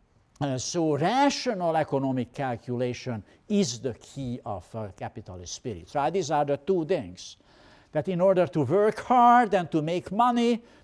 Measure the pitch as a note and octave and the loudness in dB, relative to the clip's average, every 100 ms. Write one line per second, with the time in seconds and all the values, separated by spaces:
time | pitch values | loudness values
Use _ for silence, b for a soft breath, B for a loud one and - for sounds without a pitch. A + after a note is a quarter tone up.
0 | _ _ _ _ C#3+ B2+ - F3 D#3+ C#3 | _ _ _ _ -4 -4 -4 -2 0 0
1 | E3+ B3+ C#4+ C#4 B3 G3 F3 D#3+ D3 C#3 | 0 2 2 2 -4 -2 0 0 0 -2
2 | C3+ B2+ A#2 - C3+ A#2 - B2 B2 A#2 | -2 -2 -4 -6 -6 -6 -6 -4 -4 -6
3 | - A2+ b b _ G3+ E3 A#2 B2 G#2+ | -8 -10 b b _ 0 0 -2 -8 -8
4 | - - C3 A#2+ A#2+ G2 - A2+ G#2 - | -12 -10 -8 -8 -8 -10 -8 -10 -10 -10
5 | A2+ - G#2 F2+ F2 - C3 F#2 D#2+ D3 | -12 -12 -16 -16 -14 -12 -10 -10 -6 -2
6 | D3 F3+ D3 D3+ D3 C#3+ - F#3+ D#3 F3 | -2 -2 -2 0 0 -2 0 -2 0 -2
7 | F#2 F2+ - - b b b b b D3+ | -4 -12 -18 -20 b b b b b -4
8 | E3 F3 F#3+ F#3 E3+ D#3+ B2+ F#3 G#3+ G#3 | -2 2 4 4 2 0 2 4 2 0
9 | - B3 A#3+ A#3+ A3+ F#3+ E3+ D#3+ D3+ F3 | 2 6 8 8 6 2 0 -2 -2 -4
10 | - G3 A#3+ A#3+ A#3 A#3 B B | -4 0 2 4 2 0 B B